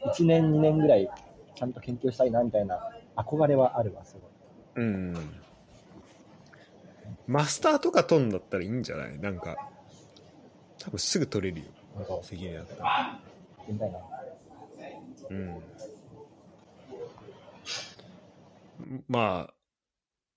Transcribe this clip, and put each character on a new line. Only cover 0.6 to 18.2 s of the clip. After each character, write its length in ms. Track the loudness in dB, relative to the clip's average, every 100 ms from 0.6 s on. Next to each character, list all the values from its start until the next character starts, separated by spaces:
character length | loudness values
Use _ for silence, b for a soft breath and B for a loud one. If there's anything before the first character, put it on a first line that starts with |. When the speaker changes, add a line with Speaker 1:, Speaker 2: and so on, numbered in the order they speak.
| 6 6
Speaker 1:
ぐ 100 | 8
ら 80 | 6
い 120 | 6 -4 -16 -20 -20
ち 80 | -8
ゃ 40 | -8
ん 60 |
と 80 | -6
研 160 | -8 -4
究 140 | -2
し 60 | 2
た 80 |
い 60 | 2
な 120 | 4
み 80 | 2
た 100 | 2
い 60 | 0
な 140 | -2 -6 -12 -10 -8
憧 300 | -2 2 4
れ 80 |
は 240 | 6 4 2
あ 40 |
る 120 | -2
わ、 100 | -6
す 120 | -14 -20 -20 -20 -20 -20 -10
ご 60 | -2
い。 20 |
Speaker 2:
う 40 | 0
ん。 260 | 0 -4 -6 -10 -14 -20 -20 -20 -20 -20 -20 -20 -20 -20 -20 -20 B B -20 -20 -20 -16 -12 0
マ 180 | 2 2
ス 140 | 2
タ 100 | 4
ー 80 | 4
と 140 | 4
か 120 | 4
取 200 | 6 4
ん 60 | 4
だ 80 | 0
っ 20 |
た 180 | -4 -4
ら 60 |
い 20 | -2
い 40 |
ん 120 | -4
じ 100 | -4
ゃ 40 | -8
な 120 | -8
い？ 100 | -6
な 120 | -6
ん 80 | -6
か、 180 | -8 -10 -12 -18 -20 -20 -20 -20 -20 -20 -20 -20 -20 -18
多 120 | -10
分 80 | -6
す 200 | -2 0
ぐ 80 | 0
取 200 | -2 -2
れ 60 |
る 60 | -6
よ、 60 | -10 -18 -18
Speaker 1:
本 100 | -12 -8
当。 160 | -8
Speaker 2:
関 220 | -8 -12
根 100 | -10
だ 80 | -12
っ 40 | -14
た 100 | -6
ら。 120 | -2
Speaker 1:
や 320 | 0 -2 -8 -18 -20 -20 -18
っ 40 | -10
て 60 |
み 60 | -6
た 80 | -6
い 60 |
な。 60 | -6 -12 -14 -14 -16 -20 -20 -20 -18 -18 -18 -18 -18 -12
Speaker 2:
う 40 |
ん。 280 | -10 -10 -12 -16 -18 -18 -18 -20 -20 -20 -20 -20 -20 -20 -20 -20 -16 -16 -16 -20 -20 -20 -18 B B B B -20 -20